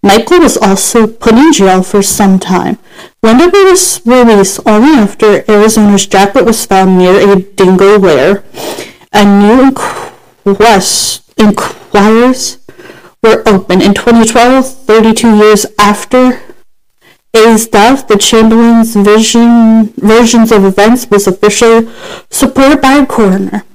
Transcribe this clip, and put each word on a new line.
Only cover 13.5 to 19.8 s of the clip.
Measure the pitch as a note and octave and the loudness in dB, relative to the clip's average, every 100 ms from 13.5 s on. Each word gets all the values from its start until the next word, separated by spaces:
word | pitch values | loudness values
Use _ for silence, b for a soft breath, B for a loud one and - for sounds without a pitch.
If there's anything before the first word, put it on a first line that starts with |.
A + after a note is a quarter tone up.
| G3 - F#3 | -2 0 -2
In | G3+ | 0
twenty | G3+ - A#3 A3+ | -2 0 2 2
twelve, | B3 A#3+ C4 C4 | 2 2 0 -2
thirty-two | - - A3+ A3 A3 A#3 G#3+ | -10 -2 0 2 0 0 2
years | G#3+ G#3+ - - | 2 2 -2 -2
after | G#3 - - B3+ B3+ B3 - - _ _ _ _ b b _ | -2 -2 -2 0 0 -2 -12 -20 _ _ _ _ b b _
A's | A3+ A3 A3 A3+ | 0 2 2 0
death, | G#3+ G#3+ C4+ - | 0 0 0 -2
the | G#3 | -2
Chamberlain's | - A3+ A3+ A3+ A#3 A#3 A3+ | 0 0 2 2 2 2 0
vision, | G#3+ G3+ G#3+ A3 A#3 A#3 A#3 A3+ A3 | -2 0 2 0 0 2 2 2 2